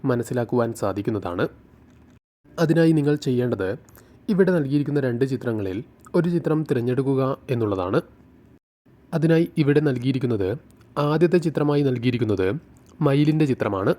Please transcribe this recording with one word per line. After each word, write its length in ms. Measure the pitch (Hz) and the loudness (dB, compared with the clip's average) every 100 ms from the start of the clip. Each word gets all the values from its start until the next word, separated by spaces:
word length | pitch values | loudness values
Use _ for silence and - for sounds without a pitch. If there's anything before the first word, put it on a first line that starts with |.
| 135 | -2
മനസ്സിലാക്കുവാൻ 600 | 123 117 123 117 123 117 113 | -2 -2 -4 -2 0 -2 -2
സാധിക്കുന്നതാണ്. 640 | 104 95 104 107 92 90 147 - - - - - - - _ _ _ - | -4 -4 -4 -4 -6 -4 -4 -6 -20 -20 -20 -20 -20 -20 _ _ _ -2
അതിനായി 280 | 165 165 165 160 | 2 4 4 4
നിങ്ങൾ 180 | 143 147 - | 2 0 0
ചെയ്യേണ്ടത് 440 | 123 123 113 92 120 - - - - - | 0 0 -2 -2 -4 -10 -20 -20 -16 -4
ഇവിടെ 180 | 190 190 180 | 2 2 2
നൽകിയിരിക്കുന്ന 420 | 135 147 143 147 131 | 0 -2 0 -2 -2
രണ്ട് 180 | 120 135 | -2 -2
ചിത്രങ്ങളിൽ 460 | 131 123 110 98 92 - - - 180 | -2 -4 -4 -4 -6 -10 -20 -4 -2
ഒരു 100 | 170 170 | 0 -2
ചിത്രം 240 | 160 156 151 | -2 -2 -2
തിരഞ്ഞെടുക്കുക 520 | 131 120 127 135 135 135 139 - | -2 0 -2 0 0 -2 -4 -4
എന്നുള്ളതാണ്. 460 | 123 107 98 90 123 - - - - _ - _ _ _ _ _ 160 | -2 0 -2 0 -2 -2 -20 -20 -20 _ -20 _ _ _ _ _ -2
അതിനായി 280 | 160 160 170 - | 2 2 2 0
ഇവിടെ 180 | 143 143 151 | 2 4 2
നൽകിയിരിക്കുന്നത്, 600 | 127 127 131 123 110 92 127 - - - - 147 | 0 -2 -2 -2 0 -2 -4 -10 -20 -12 -4 0
ആദ്യത്തെ 320 | 156 170 180 165 | 2 4 2 0
ചിത്രമായി 360 | 143 147 143 139 | -2 0 2 0
നൽകിയിരിക്കുന്നത് 580 | 127 120 120 113 98 92 139 - - - - 147 | 0 -2 0 0 0 0 -2 -8 -20 -20 0 2
മയിലിൻ്റെ 400 | 139 151 156 151 | 4 4 2 2
ചിത്രമാണ്. 420 | 123 107 98 101 | 0 -2 0 -2